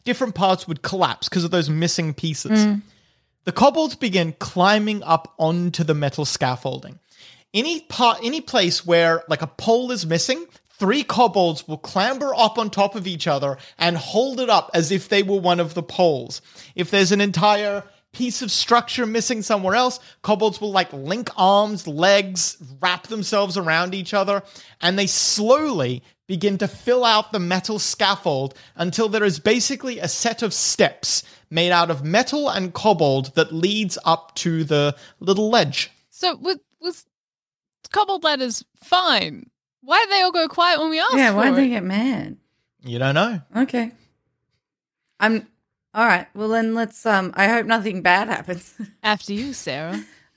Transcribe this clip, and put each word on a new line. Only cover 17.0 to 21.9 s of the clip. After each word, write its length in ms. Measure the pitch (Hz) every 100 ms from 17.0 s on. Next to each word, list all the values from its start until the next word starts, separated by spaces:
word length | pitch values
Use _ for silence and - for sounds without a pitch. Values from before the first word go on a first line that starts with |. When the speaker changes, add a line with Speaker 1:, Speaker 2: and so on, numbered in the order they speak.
| 185
Speaker 1:
an 80 | 202
entire 600 | 208 165 208 208 208 202 196 _ _
piece 300 | - 247 -
of 100 | 220
structure 540 | - - 240 233 - 233
missing 360 | 226 214 233
somewhere 340 | 202 208 185 220
else. 240 | 254 254 - _
Kobolds 360 | - 208 214 -
will, 120 | 208
like, 200 | 190 175
link 360 | 143 139 214 233 -
arms, 500 | 190 202 208 208
legs, 720 | -